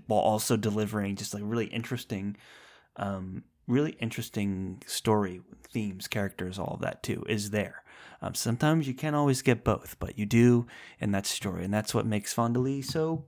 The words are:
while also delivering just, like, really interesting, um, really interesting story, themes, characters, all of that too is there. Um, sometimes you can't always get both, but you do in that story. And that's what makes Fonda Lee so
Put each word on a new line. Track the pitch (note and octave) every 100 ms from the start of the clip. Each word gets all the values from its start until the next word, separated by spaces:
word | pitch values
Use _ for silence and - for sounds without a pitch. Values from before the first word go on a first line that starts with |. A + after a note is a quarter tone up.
| -
while | G#2+
also | - G#2+ - A2+
delivering | G#2+ G#2 G#2 G#2+ G2+ G2
just, | G#2
like, | G#2 G#2
really | A#2 A2
interesting, | - A#2 B2 - G2+ G2+ G2+ - - - - _ -
um, | G2 F#2+ F#2+ F#2 - _ -
really | A#2+ D3+
interesting | - A2+ - A#2 - G2+ F#2+ F#2+ F#2 -
story, | - - G#2+ G2 F#2 - -
themes, | - A#2+ G#2 F#2 -
characters, | G#2+ G2 - F2+ F#2+
all | F2+ -
of |
that | - -
too | - - -
is | G#2+ G2+
there. | G#2+ F#2 - - - - -
Um, | G2 -
sometimes | - A#2+ D3+ D#3+ C#3
you |
can't | B2+ D#3 D3
always | C#3+ B2+
get | - A#2
both, | - G#2 - -
but | - -
you | G#2
do | A#2 A#2+ A#2+ A#2+ - - -
in | G#2
that | G2 G2
story. | - G2+ F2 F2+
And |
that's | G#2 G#2+
what | A#2+ A2
makes | G#2+ G2+
Fonda | - A#2 A#2+
Lee | B2+ C#3
so | C3 D#3+ D#3+ E3